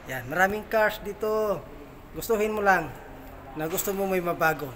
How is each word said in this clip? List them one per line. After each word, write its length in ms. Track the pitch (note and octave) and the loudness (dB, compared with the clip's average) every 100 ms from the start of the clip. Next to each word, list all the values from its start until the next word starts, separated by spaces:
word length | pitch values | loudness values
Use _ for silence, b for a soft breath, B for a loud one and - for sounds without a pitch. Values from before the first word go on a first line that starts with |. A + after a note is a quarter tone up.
Yan, 240 | - C3 A#2+ | -8 -8 -4
maraming 400 | D#3+ F#3+ G#3+ G3+ | 4 4 4 0
cars 320 | A3+ G#3+ - | 4 4 2
dito. 640 | G#3 G3 G#3+ G#3+ G#3+ E3+ - - - - - | -8 -4 0 2 2 -2 -4 -16 -16 -18 -12
Gustuhin 400 | D3+ - A3 G#3+ | -10 0 2 2
mo 80 | G#3+ | 4
lang 320 | G3+ F3+ D3+ - - - - - - D#3 | 4 4 2 -10 -14 -16 -16 -16 -12 -6
na 80 | D#3+ | -2
gusto 160 | F#3 - G3 | -2 -2 0
mo 80 | |
may 160 | G3 F#3 | 2 2
mabago. 480 | F3 D#3+ D#3+ D#3 C#3+ | 0 2 2 2 -4